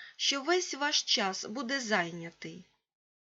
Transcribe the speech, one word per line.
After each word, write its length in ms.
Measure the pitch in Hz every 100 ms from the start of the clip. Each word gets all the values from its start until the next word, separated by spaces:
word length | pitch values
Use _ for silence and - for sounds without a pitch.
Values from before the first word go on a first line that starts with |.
| - -
що 260 | - 277
весь 320 | 277 359 359
ваш 280 | 269 285 302
час 420 | - - 202 190
буде 360 | - 214 240 277
зайнятий?» 840 | 233 208 170 170 170 - 160 175 - _ _ _ _ _ _